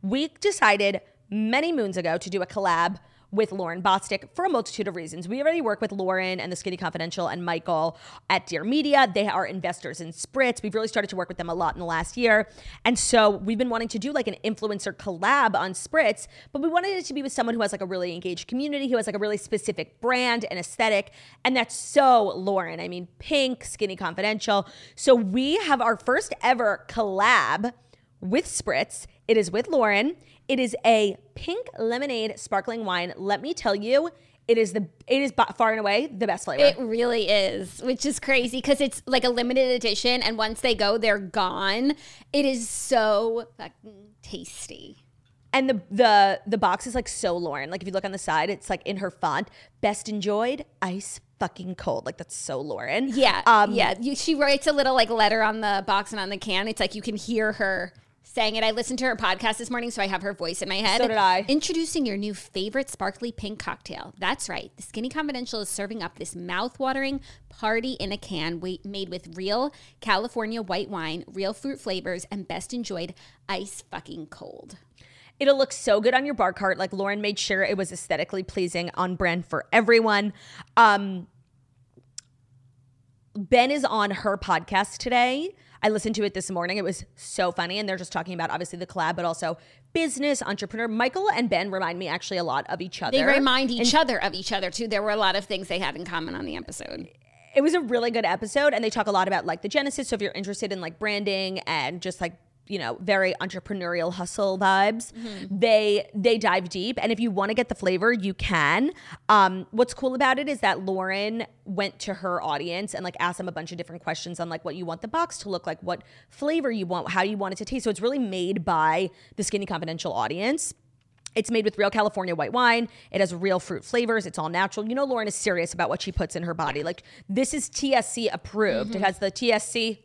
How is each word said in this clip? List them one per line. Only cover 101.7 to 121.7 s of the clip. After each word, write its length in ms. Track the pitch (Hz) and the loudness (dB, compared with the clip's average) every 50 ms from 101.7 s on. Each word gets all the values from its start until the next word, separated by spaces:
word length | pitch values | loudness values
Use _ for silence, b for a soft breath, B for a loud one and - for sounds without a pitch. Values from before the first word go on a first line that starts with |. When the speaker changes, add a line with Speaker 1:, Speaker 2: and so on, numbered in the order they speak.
| 165 156 135 127 170 180 | -2 -2 -2 -2 -6 -6
Speaker 1:
just, 200 | - 185 180 - | -8 -8 -6 -6
like, 180 | 185 190 180 _ _ _ _ _ _ _ | -6 -8 -8 _ _ _ _ _ _ _
you 80 | 202 190 | -6 -6
know, 200 | 147 113 117 - | -4 -4 -6 -6
very 340 | 185 175 202 190 190 185 - - | 0 0 2 2 2 2 0 -2
entrepreneurial 720 | - 185 175 185 - - 208 190 180 170 175 175 160 175 | -6 -8 -8 -10 -8 -8 -8 -6 -4 -4 -2 -2 -2 -2
hustle 480 | 180 185 180 180 - - 202 196 190 190 | -4 -6 -8 -8 -4 -2 0 0 0 2
vibes, 540 | 196 190 190 190 196 208 220 226 233 - - | 4 4 6 6 4 4 2 -2 -6 -10 -12
Speaker 2:
Mm-hmm. 440 | 226 233 226 208 190 190 190 196 196 | -12 -12 -12 -10 -10 -8 -6 0 2
Speaker 1:
they, 520 | 220 226 220 214 214 208 202 202 - - - | 4 6 6 6 6 6 2 2 0 -2 -6
they 240 | 214 185 233 226 226 | 2 4 4 4 4
dive 300 | 202 208 180 190 185 175 | 4 2 2 2 0 -2
deep. 320 | - 196 185 226 254 233 | -6 -4 -4 -4 -4 -2
And 120 | - 220 226 | 0 0 0
if 60 | 196 | 0
you 100 | 233 233 | 0 -2
wanna 220 | 196 190 196 202 220 | 0 0 0 0 2
get 160 | 240 240 - | 0 0 -2
the 60 | 214 | -2
flavor, 360 | - - 185 185 180 190 226 | -2 0 0 2 4 2 2
you 220 | 247 226 185 196 190 | 2 2 0 -4 -4
can. 580 | - - - 190 165 147 143 160 196 262 302 370 B B B B B _ - | -2 -2 0 2 4 4 4 4 4 2 0 -2 B B B B B _ 6
Um, 380 | 214 208 196 185 185 185 180 - | 8 8 8 6 4 -2 -8 -6
what's 220 | - 220 247 247 - | 2 2 2 2 2
cool 200 | - - 262 254 | -4 -4 -2 0
about 220 | 262 285 262 262 254 | 2 2 2 2 2
it 120 | 294 277 | 0 -4
is 100 | 285 226 | -4 0
that 240 | - 196 185 - 190 | 2 0 2 0 -2
Lauren 640 | 185 190 190 185 185 190 196 202 214 220 233 220 - _ _ _ | -4 -2 -2 -2 -2 -2 -2 -2 -2 -4 -4 -8 -10 _ _ _
went 340 | - 196 180 196 196 - - | -8 -4 -2 -4 -4 -4 -8
to 160 | - - 190 | -8 -8 -8
her 280 | 165 175 185 175 175 - | -6 -4 -4 -4 -2 -2
audience 500 | 156 147 143 151 175 170 180 208 208 - | -2 -4 -4 -4 -6 -6 -6 -6 -6 -8
and, 120 | - 185 | -8 -8
like, 100 | 180 170 - | -8 -4 -2
asked 160 | 165 175 180 - | -2 -2 -2 -4
them 100 | 185 180 | -8 -8
a 60 | 170 | -8
bunch 180 | 160 160 165 | -8 -10 -10
of 60 | 175 170 | -10 -12
different 260 | 170 - 165 170 - | -12 -12 -14 -10 -6
questions 340 | - 165 - - 170 175 165 | -6 -6 -6 -6 -12 -8 -8
on, 80 | 170 170 | -6 -6
like, 160 | 165 160 - | -6 -8 -8
what 100 | 175 147 | -8 -8
you 100 | 180 180 | -8 -8
want 160 | 165 165 170 | -8 -8 -8
the 60 | - 226 | -10 -6
box 300 | 226 320 339 339 - - | -2 -2 -2 -2 -4 -12
to 120 | - 208 | -8 -6
look 160 | 190 175 - | -6 -6 -4
like, 160 | 175 160 - | -6 -8 -6
what 220 | - 180 175 - b b b b b b | -6 -6 -6 -6 b b b b b b
flavor 400 | _ - 277 294 320 330 277 269 | _ -4 -2 0 0 0 0 0
you 160 | 233 214 190 | -2 -2 -4
want, 240 | 170 180 175 143 165 | -2 -4 -4 -4 -2
how 120 | 175 185 | 0 0
you 160 | 185 202 214 202 | 0 0 0 -4
want 160 | 196 190 190 | -4 -6 -6
it 40 | - | -8
to 40 | - | -8
taste. 220 | - 262 262 - | -6 -6 -4 -2
So 40 | 226 | -2
it's 120 | 208 - | -2 0
really 180 | 196 240 269 285 | -2 -2 0 0
made 460 | 247 202 190 185 180 180 196 208 160 | -2 -2 -2 -2 -2 -2 -2 -2 0
by 460 | 147 175 156 156 156 160 170 190 180 B B B B B - | 0 2 4 4 4 4 2 0 -2 B B B B B -6
the 60 | 202 | -4
Skinny 220 | - - 202 202 | -2 -2 -4 -4
Confidential 460 | - 196 165 170 160 165 160 - 175 | -4 -6 -6 -6 -6 -8 -6 -6 -4
audience. 640 | 95 107 113 110 147 175 202 233 285 330 - - - _ _ _ _ _ _ _ _ _ _ - _ | -2 -2 -2 -2 -2 -2 -2 -2 0 -2 -4 -6 -10 _ _ _ _ _ _ _ _ _ _ -6 _
It's 140 | 226 214 - | -4 -2 0
made 140 | 233 226 214 | 0 2 0
with 140 | 214 | 0